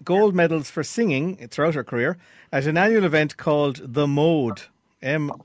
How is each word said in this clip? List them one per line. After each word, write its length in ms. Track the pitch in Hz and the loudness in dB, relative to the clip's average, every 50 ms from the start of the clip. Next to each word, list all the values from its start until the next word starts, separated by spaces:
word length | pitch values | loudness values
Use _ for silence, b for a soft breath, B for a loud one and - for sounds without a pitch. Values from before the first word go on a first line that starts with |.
| - | -4
gold 300 | - 180 196 214 208 185 | 0 2 4 4 4 4
medals 360 | 180 170 165 165 160 139 - | 4 2 2 2 -2 -4 -6
for 120 | - 170 151 | -6 -8 -8
singing 540 | - - 233 233 202 143 131 151 185 185 - 123 120 | -6 -2 -2 0 0 0 0 -2 -4 -6 -8 -14 -10
throughout 260 | - - 147 165 156 | -4 -2 0 0 0
her 80 | 147 120 | -2 -4
career 340 | - - 120 120 151 180 175 b b b b b b b | -4 -2 -2 0 -2 -2 -4 b b b b b b b
at 140 | 139 135 | -2 0
an 100 | 151 156 | 0 2
annual 280 | 170 190 220 226 214 196 | 2 2 4 4 4 2
event 340 | 170 147 156 151 143 - - | 2 2 2 2 0 -2 -4
called 420 | - 165 147 147 147 143 127 - - 131 113 | -2 0 2 2 2 0 -2 -4 -10 -6 -2
The 120 | 147 147 | -2 0
Mode. 560 | 143 143 143 151 165 165 156 131 113 98 - - - _ _ _ _ _ _ | 0 2 2 2 2 2 2 0 -2 -4 -6 -10 -20 _ _ _ _ _ _
M 320 | - 131 147 156 147 143 135 - - | -6 -4 -4 -2 -4 -6 -8 -12 -16